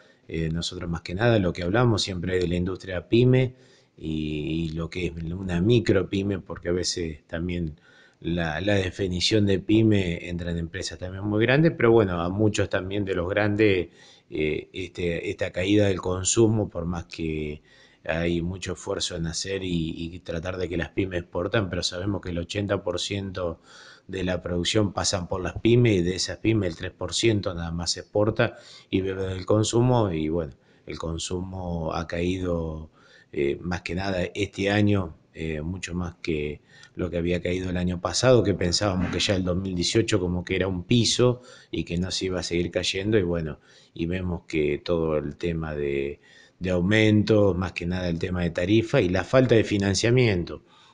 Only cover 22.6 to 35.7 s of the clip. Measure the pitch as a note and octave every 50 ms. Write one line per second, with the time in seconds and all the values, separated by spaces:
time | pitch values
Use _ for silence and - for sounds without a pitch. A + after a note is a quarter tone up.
22.6 | G#2 G2 G2+ G2 F#2+ F#2 F2 F2 - - G2+ G2+ G2 G2 F2+ F#2 F2+ E2+ D#2+ -
23.6 | _ - - - - - - - _ - F#2+ F#2+ F#2 F#2 F2+ E2+ - F2 F2 F2
24.6 | F2 - - A2 G#2 F#2+ - - E2+ - - F#2+ F2 - G2 F#2 F2+ F2 - -
25.6 | - A2+ A#2 B2 B2 A#2 G#2 F2+ E2+ F2 F#2 F#2 - - F2 - - A2 A2+ G#2+
26.6 | F#2+ F2 D#2+ - F#2 F2+ - _ F#2 - - - - A#2 G#2+ G2+ G2+ G2+ F2+ E2+
27.6 | E2+ E2 E2 E2+ E2+ - - F2+ D#2+ - - G#2 G#2 A2 G#2+ - A#2+ G#2+ - -
28.6 | - - - - - _ - F#2+ F#2+ F#2+ F#2+ F#2+ F#2+ F#2+ F#2+ F#2 F#2 - G#2+ G#2+
29.6 | A2 - - A#2+ A#2+ B2+ B2+ A#2+ A2 G2 E2+ D#2 D#2 D#2 D#2+ F2 D#2+ C#2+ - _
30.6 | _ _ _ _ _ - D#2+ D#2 - E2 E2 E2 - - F#2 F2+ F#2 F#2 F#2+ F#2+
31.6 | F2+ F2 E2+ E2+ D#2+ D#2 D#2+ E2+ E2+ - F2 E2+ F2 F2+ F#2+ F#2+ F#2 F2 E2+ E2+
32.6 | E2 D#2+ D#2+ D#2 D#2+ D#2 _ _ _ _ - - _ _ - D2 C#2 C#2 C#2+ -
33.6 | - F2 F2 F2 - - E2+ F2+ F#2+ G2 F#2+ F2 F2+ F#2 - G#2 G2+ - - -
34.6 | G2 G2 G#2 G#2 G#2 G#2 G#2 G2 F2+ E2 D#2 - _ _ _ E2 D#2+ D#2+ D#2 D2+
35.6 | D2+ E2+